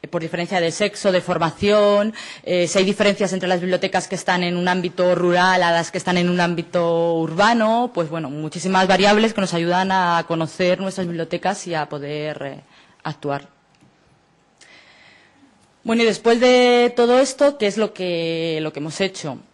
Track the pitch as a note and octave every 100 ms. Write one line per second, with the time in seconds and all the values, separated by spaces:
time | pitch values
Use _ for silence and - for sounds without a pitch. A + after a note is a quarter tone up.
0 | - F3 D#3+ F3 F3 G3 E3 - G3+ G3+
1 | G3+ F3+ F3 F3 E3 E3 G3+ G#3 G#3 G3+
2 | G#3 A3 - - - F3+ F3 G3+ F#3 G3+
3 | G3+ G3 G3 F#3 F3+ F3+ F3+ F3+ F#3 F#3
4 | F3 F#3 - F3+ F3+ F3 F3+ F3+ F3+ F3+
5 | F3+ F3 F3 F3 F3+ F#3 F3 E3+ E3 F#3
6 | F3+ F3+ F3 F3 F3 E3+ E3 F3+ E3+ E3
7 | E3+ E3 D#3+ D#3+ G#3 A#3 A3 A3+ B3 G#3
8 | D#3+ E3 D3+ D3 D#3 F3 F#3+ F#3 F#3 F#3
9 | G3+ G#3+ A3 G#3+ F#3+ E3+ E3+ F3 F#3+ F#3+
10 | F3 E3+ D#3+ E3 D#3+ - F3+ F3+ F#3+ F#3+
11 | F3 E3+ E3 E3+ F#3 G3+ - D#3+ D3 D3
12 | C#3+ D3+ D3+ C#3+ C#3 D3 _ _ _ _
13 | E3 D3+ D3 C#3 - _ _ _ _ _
14 | _ _ _ _ _ _ - - _ _
15 | _ _ _ _ _ _ _ _ - A3+
16 | A#3 G3+ A3+ A#3 B3+ B3 B3 A#3+ A#3+ B3
17 | A#3 B3 C4+ - C#4+ C#4+ G#3 G3+ G#3 G#3
18 | F#3 E3+ E3 E3 E3 D#3 D#3 D3 D3+ D3+
19 | G3 F#3+ D#3 A#2+ -